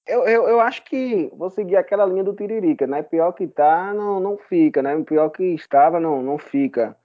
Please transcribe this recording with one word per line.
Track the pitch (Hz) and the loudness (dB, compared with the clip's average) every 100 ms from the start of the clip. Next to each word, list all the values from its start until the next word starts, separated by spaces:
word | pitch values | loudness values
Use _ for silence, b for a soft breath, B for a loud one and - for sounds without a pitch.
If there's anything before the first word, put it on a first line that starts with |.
| - | -4
eu, | 240 | -2
eu, | 220 226 196 | 2 2 2
eu | 233 | 2
acho | 233 - | 2 -2
que | - 262 254 208 139 | -8 -6 -2 -2 -4
vou | - 180 | -6 -8
seguir | 214 185 190 | -6 0 0
aquela | 175 202 | 2 0
linha | 196 190 | 0 0
do | 190 | -4
Tiririca, | 202 208 220 175 143 131 | -4 -6 -2 0 0 -2
né? | 143 | -4
Pior | 151 165 165 | -4 0 0
que | 180 160 | -2 -6
tá, | - 147 165 196 | 2 2 2 -2
não, | 208 202 196 | -4 -4 -2
não | 190 202 | -4 -6
fica, | - 175 151 143 | -2 2 2 2
né? | 139 156 | -2 -2
Pior | 156 156 156 | 0 0 0
que | 170 185 | -2 -4
estava, | 160 - 175 165 170 | -4 0 4 4 2
não, | 165 135 | -2 -2
não | 131 147 | -4 -6
fica. | - 139 135 123 110 - | -4 -2 -2 -2 -4 -6